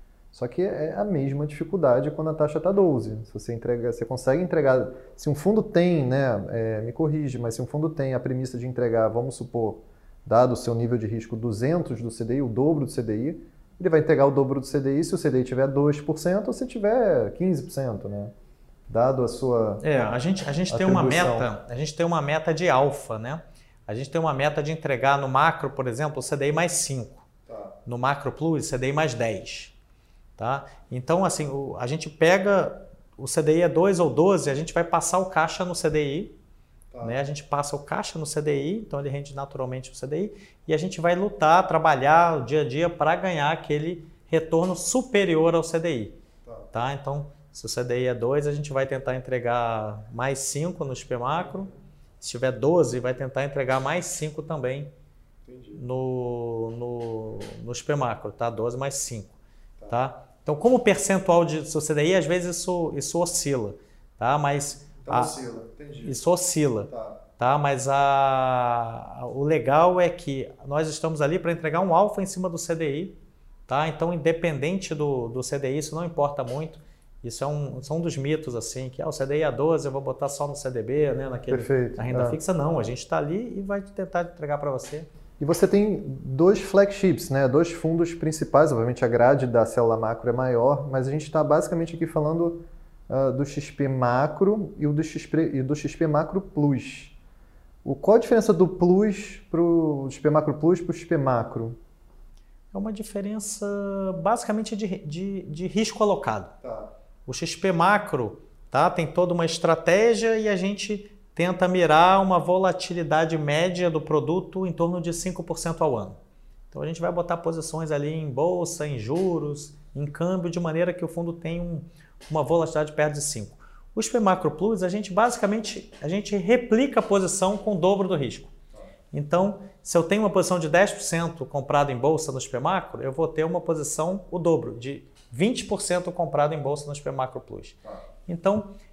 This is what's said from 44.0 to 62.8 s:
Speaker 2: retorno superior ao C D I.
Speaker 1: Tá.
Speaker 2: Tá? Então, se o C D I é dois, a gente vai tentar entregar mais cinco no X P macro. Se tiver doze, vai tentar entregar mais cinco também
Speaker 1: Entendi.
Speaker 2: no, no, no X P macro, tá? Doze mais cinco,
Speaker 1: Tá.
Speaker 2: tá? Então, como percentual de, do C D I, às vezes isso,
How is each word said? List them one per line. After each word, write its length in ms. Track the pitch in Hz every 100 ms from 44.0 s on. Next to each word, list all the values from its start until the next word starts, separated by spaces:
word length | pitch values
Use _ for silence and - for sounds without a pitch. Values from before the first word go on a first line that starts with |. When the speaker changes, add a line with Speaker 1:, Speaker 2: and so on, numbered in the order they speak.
| - - _
Speaker 2:
retorno 500 | 160 160 160 185 175
superior 760 | - 254 254 202 185 160 165 165
ao 60 |
C 160 | 160 165
D 160 | 170
I. 280 | 127 101 - - _ -
Speaker 1:
Tá. 80 | 110 -
Speaker 2:
Tá? 220 | 117 127
Então, 320 | 139 139 147 143 - -
se 140 | - 113
o 20 |
C 160 | -
D 200 | 123 123
I 20 | 123
é 80 |
dois, 340 | 113 117 147 147
a 60 |
gente 180 | 147 147
vai 140 | 135 135
tentar 320 | 135 127 127
entregar 880 | 131 127 117 120 117 110 107 107 110
mais 260 | 117 131 135
cinco 460 | - 143 175 175 139
no 100 | 123
X 80 |
P 140 | - 123
macro. 500 | 123 165 180 196 190 - - - - _
Se 120 | -
tiver 240 | 120 131
doze, 480 | 117 139 175 123 123
vai 120 | 123
tentar 300 | 123 131 135
entregar 380 | 139 147 127 131
mais 240 | 135 175 170
cinco 360 | - 156 151
também 480 | 151 156 123 139 147 - - - _ - -
Speaker 1:
Entendi. 280 | 127 127 -
Speaker 2:
no, 920 | 123 127 131 127 123 120 117 117 113 117
no, 640 | 120 120 117 110 110 104 107 110 113
no 100 | 120
X 60 |
P 120 | -
macro, 380 | 147 123 - 104
tá? 180 | - 117
Doze 280 | 101 117 127
mais 160 | 139 135
cinco, 320 | - 113 - _ - - - -
Speaker 1:
Tá. 60 | 104
Speaker 2:
tá? 360 | 120 131 - - _
Então, 160 | - 151
como 220 | 240 247
percentual 640 | 220 185 - 190 190 170 160
de, 160 | 156
do 200 | 147 151
C 120 | 151
D 120 | 147 156
I, 80 | 185
às 100 | 151
vezes 300 | 180 175 170
isso, 340 | - 175